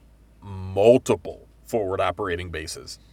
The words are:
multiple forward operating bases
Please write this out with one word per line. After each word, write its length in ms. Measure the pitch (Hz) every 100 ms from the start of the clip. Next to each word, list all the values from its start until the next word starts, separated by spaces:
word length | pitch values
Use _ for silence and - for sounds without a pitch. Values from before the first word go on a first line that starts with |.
| _ _ _ _
multiple 1040 | 101 95 92 98 110 127 - - - - - _ -
forward 340 | 120 95 95
operating 500 | 92 90 101 85 90
bases 480 | 80 78 - 64 - -